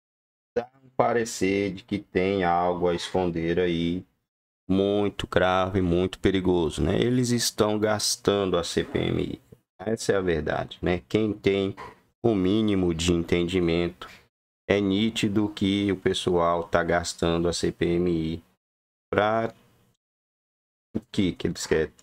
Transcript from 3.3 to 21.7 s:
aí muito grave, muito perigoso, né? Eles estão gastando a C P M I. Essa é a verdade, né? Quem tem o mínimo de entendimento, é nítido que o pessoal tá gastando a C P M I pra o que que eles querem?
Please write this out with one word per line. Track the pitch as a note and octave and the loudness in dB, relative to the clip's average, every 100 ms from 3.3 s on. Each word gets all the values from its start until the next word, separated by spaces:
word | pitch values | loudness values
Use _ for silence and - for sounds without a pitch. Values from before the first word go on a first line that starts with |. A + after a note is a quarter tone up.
| E2 E2 E2+ | -2 -2 0
aí | F2+ E2+ E2+ F2+ - _ _ _ _ _ - | 0 0 0 -2 -8 _ _ _ _ _ -2
muito | F#2+ G2 G2+ G2+ - - | 2 2 2 0 -4 -2
grave, | - F2+ F#2 F#2 G2 | 2 4 2 0 0
muito | F2+ F2 F#2 - | 2 2 0 0
perigoso, | G2+ F#2+ F#2 F2 D#2+ - | 0 2 2 2 0 0
né? | D#2 G#2 | 0 2
Eles | A2+ B2+ A#2+ | 2 0 0
estão | A#2+ - - G#2+ G#2+ | 0 -2 0 0 0
gastando | G#2+ G#2+ - - - G2+ G2 F2 | 0 0 -2 -2 0 0 0 0
a | |
C | E2 - | -2 -4
P | E2 F2 | -2 -2
M | E2+ E2+ | -2 -2
I. | - - _ - _ _ | -4 -8 _ -20 _ _
Essa | G2 A2 - | -6 -4 0
é | G2+ | 0
a | |
verdade, | F#2 D#2+ D2+ - E2 - | 2 0 0 -4 -4 -4
né? | F2 F2+ - | -2 -2 0
Quem | G#2+ A2 | 0 0
tem | G2+ G2+ G2 G2 G2+ - - _ _ | 0 0 0 -2 -4 -14 -20 _ _
o | A#2+ | 0
mínimo | G#2 F#2 G#2+ G#2+ G2 F2+ | 2 2 2 2 2 2
de | E2 F2 | 0 2
entendimento, | E2+ E2 F2 E2+ F#2 E2+ E2+ F2 - - - _ _ _ _ - | 2 2 0 2 2 2 2 0 -4 -16 -20 _ _ _ _ 0
é | G2+ | 0
nítido | G2+ F#2+ A2 A2 A2 G2+ G#2 | 2 2 0 0 -2 0 -2
que | - G2 G2+ G2+ | 0 0 0 0
o | F#2 | 0
pessoal | F#2+ F#2 - F2 E2+ E2+ | 0 -2 0 2 2 0
tá | E2 E2+ | 0 -2
gastando | E2+ E2+ F2 - E2+ E2+ E2+ | 2 0 -2 -2 0 2 0
a | |
C | E2 F2 | 0 -2
P | - E2+ | -2 0
M | F2 F2+ | 2 0
I | E2 D#2+ E2 - _ _ _ _ _ _ | 0 -2 -6 -12 _ _ _ _ _ _
pra | F#2+ G#2 A2+ A2+ - _ _ _ _ _ _ _ _ _ _ _ _ _ - | -4 -2 -2 -6 -10 _ _ _ _ _ _ _ _ _ _ _ _ _ -12
o | - | -6
que | - F#2 | -2 -2
que | D#2 F#2+ | -2 -6
eles | E2+ | -6
querem? | - | -2